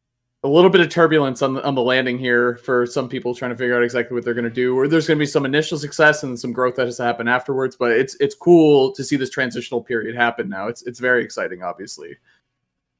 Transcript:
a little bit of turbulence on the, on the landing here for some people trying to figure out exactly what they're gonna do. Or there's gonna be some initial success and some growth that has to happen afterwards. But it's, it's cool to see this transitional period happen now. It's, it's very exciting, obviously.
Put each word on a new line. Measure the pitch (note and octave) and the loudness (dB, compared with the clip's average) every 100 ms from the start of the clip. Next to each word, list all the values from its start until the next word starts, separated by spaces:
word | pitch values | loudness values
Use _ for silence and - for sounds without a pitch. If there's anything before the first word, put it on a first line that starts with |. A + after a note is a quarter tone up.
| _ _ _ _ | _ _ _ _
a | C#3 | 2
little | D3+ F#3 | 6 6
bit | F#3 | 6
of | D#3+ | 2
turbulence | E3+ E3 D#3 C#3 B2 | 2 4 4 0 0
on | C3+ | -2
the, | C3+ | -2
on | C#3+ | -2
the | C3+ | 0
landing | A#2+ B2+ B2+ B2 | 2 2 0 -2
here | B2+ A#2+ B2 A#2+ | 0 2 2 -2
for | - B2 A#2+ | -2 0 0
some | C#3+ B2 | -2 -6
people | B2+ B2 | -6 -6
trying | A#2+ B2+ | -6 -8
to | A#2+ | -4
figure | B2 B2 | -2 0
out | |
exactly | A#2+ B2 A#2 | 0 0 -4
what | A#2+ | -4
they're | A#2+ | -4
gonna | A#2 A#2 | -4 -4
do. | A#2 B2+ B2+ | -2 0 0
Or | C#3+ | 2
there's | D#3+ D3+ | 2 2
gonna | D3+ | 0
be | D3 | 0
some | D3 | 0
initial | C3+ D3 D#3 D3+ | 0 0 -2 -6
success | C#3+ - D3+ D3+ | -6 2 4 4
and | C3+ A#2+ | -4 -8
some | B2 | -8
growth | A#2+ B2+ A#2+ | -2 -2 -2
that | B2 | -4
has | A#2+ | -2
to | |
happen | A#2+ A#2 A#2 | -4 -2 0
afterwards. | B2+ C3+ C3 C3 - | -2 -2 -2 -4 -2
But | A#2+ | 2
it's, | A#2 C3 - | 2 0 -2
it's | C#3 - | -4 0
cool | F3 F3 D#3 C#3+ C3+ | 6 6 8 6 4
to | C3 | -2
see | C3+ C#3+ | -4 -4
this | C3 | -2
transitional | - B2+ A#2+ A#2+ A#2+ | -4 -4 -6 -6 -6
period | A2+ A#2 G#2+ | -4 -4 -4
happen | A#2+ A#2 A#2 G2+ | 0 0 0 -6
now. | F#2+ G#2 | -6 -8
It's, | A#2+ | -8
it's | B2+ A#2+ | -12 -4
very | B2+ B2 | 0 0
exciting, | A2+ - F2 F2+ | 0 -6 -8 -8
obviously. | F2 E2+ G2+ - D2 C#2+ _ _ _ _ _ _ _ _ | -10 -10 -14 -16 -18 -20 _ _ _ _ _ _ _ _